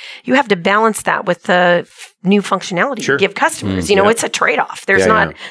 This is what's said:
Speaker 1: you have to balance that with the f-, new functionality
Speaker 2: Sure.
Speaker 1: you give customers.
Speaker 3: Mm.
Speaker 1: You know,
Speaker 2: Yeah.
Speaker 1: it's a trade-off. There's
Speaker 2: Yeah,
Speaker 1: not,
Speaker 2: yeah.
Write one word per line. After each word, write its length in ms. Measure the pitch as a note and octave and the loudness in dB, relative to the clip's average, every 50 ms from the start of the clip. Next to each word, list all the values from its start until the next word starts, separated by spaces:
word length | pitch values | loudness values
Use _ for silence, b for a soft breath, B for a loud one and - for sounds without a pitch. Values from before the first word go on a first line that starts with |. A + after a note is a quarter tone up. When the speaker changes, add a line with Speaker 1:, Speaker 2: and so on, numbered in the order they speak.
| B B B B B | B B B B B
Speaker 1:
you 100 | - B3+ | 0 0
have 140 | C4+ C4+ G#3+ | 0 2 0
to 80 | G3+ | -2
balance 460 | F3 E3 F#3+ G3+ G#3+ A3+ A3 G#3 - | 0 0 2 2 2 2 2 0 -2
that 220 | - F#3+ D#3+ - G#3 | -2 -2 -2 -2 -2
with 160 | F#3 F3 - - | -4 -4 -4 -2
the 400 | - F3+ F3+ F3+ F3 F3 F3 - | 0 2 4 4 4 2 2 -2
f-, 280 | - - - - - - _ | -6 -14 -20 -20 -20 -16 _
new 200 | - F#3 G3+ G3+ | 0 2 2 2
functionality 600 | G3 - G3+ F#3 - - F#3 F3 G#3+ C#4+ C4 F3 | 2 0 -4 -4 -4 -4 -2 -2 -2 -2 -4 -4
Speaker 2:
Sure. 120 | C3 - C#3 | -2 -2 0
Speaker 1:
you 40 | D3 | 0
give 140 | G3 F#3+ - | 0 -2 0
customers. 520 | - C#4 D#4+ - - - G3 F#3+ F#3 E3 | -2 -2 -2 -2 -4 -4 -4 -2 -2 0
Speaker 3:
Mm. 40 | E3 | 2
Speaker 1:
You 60 | G3+ | 2
know, 80 | F#3+ G3+ | 4 4
Speaker 2:
Yeah. 60 | G#3 | 2
Speaker 1:
it's 140 | A3+ A3+ - | 2 0 -2
a 40 | - | -4
trade-off. 540 | - - - - D4 B3+ - - - - - | -2 -2 0 0 0 0 -4 -4 -8 -8 -2
There's 140 | - G3 F#3+ | 0 2 4
Speaker 2:
Yeah, 40 | F#3+ G3+ | 4 4
Speaker 1:
not, 200 | A3 G#3+ - D3+ | 4 2 0 -2
Speaker 2:
yeah. 60 | B B B B | B B B B